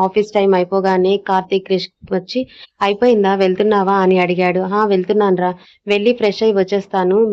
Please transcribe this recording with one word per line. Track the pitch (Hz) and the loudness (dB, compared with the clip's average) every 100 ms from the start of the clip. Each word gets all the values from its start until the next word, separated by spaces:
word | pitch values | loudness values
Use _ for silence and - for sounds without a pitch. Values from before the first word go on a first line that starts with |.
ఆఫీస్ | 190 190 208 | -2 -2 -2
టైమ్ | 208 196 | 0 2
అయిపోగానే | 185 175 190 190 190 185 196 196 | 2 0 0 0 0 0 0 -2
కార్తీక్ | 190 185 196 190 | -4 -2 -4 -2
క్రిష్ | 190 175 _ - | -4 -4 _ -8
వచ్చి, | 185 180 254 262 - - - | -8 -6 -8 -8 -12 -20 -6
"అయిపోయిందా, | 202 202 247 226 196 | -4 0 2 2 2
వెళ్తున్నావా?" | 196 190 185 208 208 190 196 | 2 0 2 0 2 2 2
అని | 185 185 | 2 2
అడిగాడు. | 180 180 180 180 | 0 0 0 -2
"హా, | 185 208 | -2 -2
వెళ్తున్నానురా, | 214 196 180 208 202 180 180 180 - _ - | 0 0 0 0 0 0 -2 -4 -12 _ -4
వెళ్ళి | 208 208 | 0 0
ఫ్రెష్ | 240 214 196 | 0 0 0
అయి | 220 196 | 0 0
వచ్చేస్తాను, | 190 202 196 190 180 196 226 | 0 -2 -4 -2 0 2 2